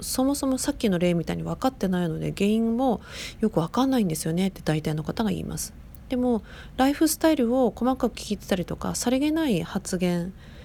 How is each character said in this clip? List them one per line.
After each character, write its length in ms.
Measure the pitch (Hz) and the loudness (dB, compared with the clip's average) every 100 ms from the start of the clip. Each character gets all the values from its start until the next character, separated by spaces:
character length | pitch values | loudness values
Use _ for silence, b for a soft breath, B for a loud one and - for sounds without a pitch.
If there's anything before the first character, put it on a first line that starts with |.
そ 200 | - - | -6 0
も 100 | 269 | 0
そ 120 | 277 269 | 2 0
も 120 | 262 | 0
さ 140 | - | -2
っ 20 | |
き 160 | 277 220 | 0 2
の 80 | 175 | 2
例 160 | 175 | 2
み 100 | 170 | 2
た 80 | 156 | 0
い 60 | 170 | -4
に 40 | |
分 140 | 165 170 | -4 -2
か 120 | 262 | -2
っ 40 | |
て 160 | 262 190 | 0 0
な 160 | 180 | 0
い 40 | 175 | 0
の 80 | 160 | -2
で、 160 | 156 151 | -4 0
原 120 | 202 | 2
因 260 | 220 226 233 | 2 2 2
も 240 | 262 214 B B B B | 2 0 B B B B
よ 80 | 220 | 0
く 120 | 165 | 2
分 80 | 165 | 0
か 160 | - 269 | 2 2
ん 40 | |
な 80 | 262 | 4
い 60 | |
ん 40 | 190 | 2
で 60 | |
す 120 | 156 160 | 0 -2
よ 80 | |
ね 140 | 170 190 | 0 0
っ 20 | |
て 100 | - | -2
大 200 | - 156 | 0 0
体 120 | 151 | 0
の 100 | 156 | -2
方 200 | 151 - | -2 0
が 60 | 214 | 0
言 80 | 165 | 0
い 60 | |
ま 120 | - 160 | -4 -6
す。 160 | - - - - - | -8 -10 -18 -16 -4
で 60 | 254 | 0
も、 260 | 247 226 B B B - | 2 0 B B B 2
ラ 120 | 262 | 2
イ 40 | |
フ 160 | 285 311 | 4 2
ス 80 | - | 4
タ 140 | 320 | 4
イ 60 | 302 | 4
ル 180 | 233 | 4
を 180 | 262 240 | 4 2
細 220 | - 240 262 | 2 0 2
か 140 | 233 | 0
く 60 | - | -2
聞 180 | - | -6
い 20 | 202 | -4
て 100 | - | -2
た 100 | 190 | -2
り 100 | 170 | -2
と 100 | - | -4
か、 180 | - | -4
さ 140 | 170 240 | -2 0
り 120 | 262 | 2
げ 100 | 302 | 2
な 180 | 311 311 | 2 2
い 140 | 180 | 2
発 340 | 165 196 - 180 | 0 -4 -4 0
言 380 | 180 175 175 - B B | 0 0 -2 -8 B B